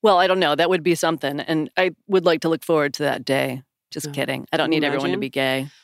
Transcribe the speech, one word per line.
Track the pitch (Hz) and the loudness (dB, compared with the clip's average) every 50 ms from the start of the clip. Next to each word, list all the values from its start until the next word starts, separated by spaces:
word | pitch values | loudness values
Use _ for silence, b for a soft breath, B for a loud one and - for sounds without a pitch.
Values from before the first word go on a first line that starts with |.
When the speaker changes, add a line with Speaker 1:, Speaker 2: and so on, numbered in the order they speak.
Speaker 1:
Well, | - 214 196 175 | 6 6 6 6
I | 185 | 4
don't | 185 185 190 | 4 4 2
know. | 185 147 147 | 4 2 4
That | 143 170 175 | 2 2 2
would | 185 175 151 | 2 2 2
be | 180 170 | 0 0
something. | 156 - 165 165 156 - 139 139 147 | 2 2 0 0 0 -2 -4 -4 -4
And | - - 165 160 156 - _ | -4 -2 -2 -2 -2 -2 _
I | - 185 185 160 _ _ | 0 0 0 -2 _ _
would | - 190 190 165 | 0 0 2 4
like | 175 165 160 | 4 2 2
to | - 165 | 0 -2
look | 165 151 - | -2 -2 -2
forward | - 170 156 147 143 135 | 0 0 0 0 -2 -2
to | - 147 | -2 -4
that | 143 123 - - | -2 -2 -4 -2
day. | - 135 135 135 135 127 135 131 _ _ _ _ _ | -2 0 0 0 -2 -6 -10 -14 _ _ _ _ _
Just | - 151 139 | -14 -12 -10
Speaker 2:
Oh, | 151 | -8
Speaker 1:
kidding. | 143 139 135 139 135 131 127 - | -6 -6 -4 -4 -6 -8 -6 -4
I | - | -2
don't | - 151 | 0 0
Speaker 2:
can | 139 160 | 2 0
you | 156 | 0
Speaker 1:
need | 151 | 0
everyone | 143 139 135 135 - | 0 -2 -2 -2 -2
to | - | -4
Speaker 2:
imagine? | - | -4
Speaker 1:
be | 139 131 | -4 -6
gay. | - 139 135 131 131 135 135 143 b b | -4 -2 -2 0 -2 -2 -6 -8 b b